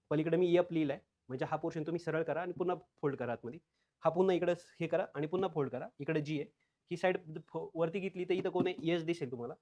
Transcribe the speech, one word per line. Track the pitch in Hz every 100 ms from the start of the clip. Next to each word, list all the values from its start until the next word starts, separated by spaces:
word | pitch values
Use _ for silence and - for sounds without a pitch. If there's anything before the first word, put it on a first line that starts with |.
| -
पलीकडे | 151 156 165
मी | 180 175
एफ | 175
लिहिलाय, | 165 151 131 _ _ -
म्हणजे | 127 151
हा | 156
पोर्शन | 165 165
तुम्ही | 156 165
सरळ | 165 160
करा | 160 147
आणि | 180
पुन्हा | 175 180 175 - _
फोल्ड | 147 135
करा | 123
आतमध्ये, | 117 117 147 _ _ _ _
हा | -
पुन्हा | 170 190 175
इकडे | 170 170 - -
हे | 165
करा | 165 - 143
आणि | 151
पुन्हा | 180 190
फोल्ड | 160 131
करा. | 123 170 -
इकडे | 139 156
जी | 147 156
आहे, | - _ _ _ -
ही | 175
साइड | 185 180 170 160 -
फ-, | 165 165 226
वरती | 165 196
घेतली | 185 180 180
तर |
इथं | 185 185
कोण | 180 180
आहे? | 180 160
एस | 170
दिसेल | 160 170 135
तुम्हाला. | 120 120 127